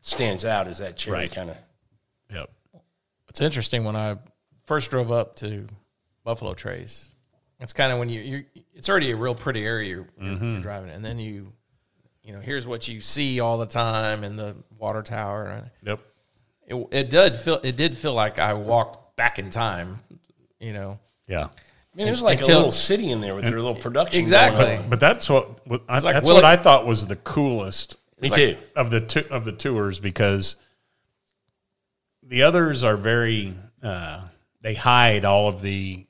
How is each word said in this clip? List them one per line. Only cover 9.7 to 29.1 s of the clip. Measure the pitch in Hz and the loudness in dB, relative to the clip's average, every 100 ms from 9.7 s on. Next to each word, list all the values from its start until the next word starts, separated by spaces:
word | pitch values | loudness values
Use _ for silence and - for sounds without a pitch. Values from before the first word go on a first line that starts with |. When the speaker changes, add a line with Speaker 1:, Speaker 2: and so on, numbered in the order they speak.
| 113 101 | -6 -6
Speaker 3:
you're, | 90 - _ | -10 -14 _
you're, | 95 95 | -10 -6
Speaker 2:
Mm-hmm. | 113 | -6
Speaker 3:
you're | 107 | -6
driving, | 92 101 92 | -8 -12 -14
and | 80 110 | -14 -12
then | 117 | -10
you, | 110 101 98 101 _ _ _ _ _ _ | -10 -14 -18 -20 _ _ _ _ _ _
you | 107 | -20
know, | 101 | -16
here's | 110 139 120 | -10 -8 -8
what | 117 113 | -10 -10
you | 113 | -10
see | 104 143 143 127 | -6 -2 -2 0
all | 117 117 | 0 -2
the | 113 | -4
time | 117 117 110 110 107 | -4 -2 -2 -2 -4
in | 101 107 | -8 -10
the | 104 104 - 110 | -12 -14 -20 _
water | 107 107 | -6 -6
tower. | 107 107 104 101 101 | -8 -8 -6 -8 -10
And | 104 110 _ | -12 -16 _
Speaker 2:
Yep. | 107 107 _ _ _ _ _ _ _ | -10 -10 _ _ _ _ _ _ _
Speaker 3:
it, | 123 - | -10 -4
it | 135 135 | -4 2
did | 143 196 - | 6 6 4
feel, | - 160 | -2 -2
it | 131 123 | -2 -2
did | 160 - | -2 -2
feel | 156 | -4
like | 120 107 101 | 0 -2 0
I | 95 | -2
walked | 104 104 117 110 - _ - | -2 0 0 0 -8 _ -2
back | 120 - | -2 -2
in | 98 | -8
time, | 113 113 90 87 101 _ - _ _ _ _ | -4 -4 -4 -8 -14 _ -20 _ _ _ _
you | 113 | -14
know. | 104 98 98 _ _ _ | -12 -12 -14 _ _ _
Speaker 2:
Yeah. | 90 71 - _ _ _ | -6 -6 -12 _ _ _
Speaker 1:
I | 165 | -6
mean, | 214 | -2
it | |
was | 247 | 0
like | 233 160 | 2 4
Speaker 3:
Until | - 160 | 6 6
Speaker 1:
a | |
little | 139 | 6
city | 117 - 208 196 | 2 0 0 0
in | 117 | -2
there | 101 98 | -4 -4
with | 113 | -2
Speaker 2:
and | |
Speaker 1:
their | 113 | -2
little | 120 117 | -4 -4
production | 123 127 170 180 | -4 -2 0 0
Speaker 3:
Exactly. | 165 196 233 123 120 | 4 6 6 6 2
Speaker 1:
going | 107 | 2
on. | |
Speaker 2:
But, | 104 | 0
but | 120 | 4
that's | 143 233 - | 4 4 4
what, | 139 - - - | 2 2 -12 -8
what | 120 - | -8 -2
I, | 123 | -2
Speaker 3:
It's | 151 | 2
like | 139 | 2
Speaker 2:
that's | 151 | 8
Speaker 3:
Willy | 185 | 10
Speaker 2:
what | 160 | 10
I | 175 | 8
thought | 170 139 120 | 8 6 6
was | 110 101 | 0 -2
the | 98 | -8
coolest | - - 143 120 95 98 - - _ _ | -4 -2 0 -2 -4 -6 -8 -12 _ _
Speaker 1:
Me | 135 | 0
Speaker 2:
like, | - | 4
Speaker 1:
too. | 131 - - - | 4 2 -8 -4
Speaker 2:
of | 123 | 0
the | 117 | 0
two, | 113 | 0